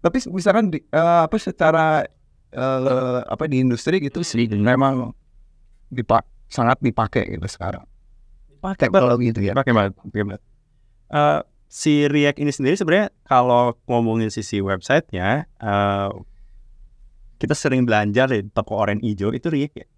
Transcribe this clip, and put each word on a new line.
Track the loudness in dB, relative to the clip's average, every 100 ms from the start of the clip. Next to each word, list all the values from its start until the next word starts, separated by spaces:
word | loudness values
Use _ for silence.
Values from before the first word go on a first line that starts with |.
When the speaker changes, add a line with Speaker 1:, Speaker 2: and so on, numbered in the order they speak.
| 0
Speaker 1:
Tapi | -2 -4
misalkan | -2 2 2 2
di, | -2
eh, | _ 0 2 4 2
apa, |
secara, | -2 -6 0 2 4 2 0 -2 _ _ _ _
eh, | -6 -4 -2 0 0 0 -4 -4
apa, | -6 -2
di | 0
industri | 0 0 -2 -2
gitu | -2 -6
sih, | -4 -2 0
memang | 0 2 2 2 0 -6 -12 _ -20 -20 _ _ _ -14
dipa-, | -10 0 0 0 -20 -12
sangat | -2 0 2
dipakai | 0 0 -2 -2 -4
gitu | -8 -10
sekarang. | -10 -10 -10 -16 -20 _ -20 -20 -20 -20
Speaker 2:
Dipakai, | _ -10 -2 2
Speaker 1:
Teknologi | 4 4 2 0
itu | 0
ya. | -2 0
Speaker 2:
Dipakai | 2
banget, | 2 2 -4
dipakai | -10 -6 -6
banget. | -8 _ _ _ _ _ _ _
Eh, | 0 2 0 -4 _ _
si | -4 2 2 4
React | 2 2 0
ini | -4
sendiri | 0 0 0
sebenarnya | 2 2 0 _ _
kalau | 2 4 4 2 -2 -2
ngomongin | 0 2 0 -2
sisi | -6 -6 -4
websitenya, | -2 -2 0 0 0 -4 -2 -2 -4 _
eh, | -2 0 0 -2 -4 -8 -18 -20 -20 -20 -20 -20 -20 _ -20 -20 -20 -8
kita | -4 -2
sering | 0 2
belanja | 2 2 2 2 2
di | 0 -2
toko | -6 -4 -2
oranye | 0 0
hijau | -4 -2 -4
itu | -4 -4
React | -4 -4 -8
ya? | -20